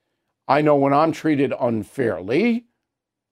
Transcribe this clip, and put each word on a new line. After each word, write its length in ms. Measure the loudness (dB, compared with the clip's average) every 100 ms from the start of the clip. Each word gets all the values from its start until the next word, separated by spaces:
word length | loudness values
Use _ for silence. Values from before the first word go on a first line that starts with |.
| _ _ _ _ 0
I 120 | 2
know 140 | 4 2
when 180 | 2
I'm 200 | 2 0
treated 400 | 0 -2 0 -2 -2
unfairly, 1080 | -2 -4 -6 -4 -4 -4 -2 0 0 -2 _ _ _ _ _ _ _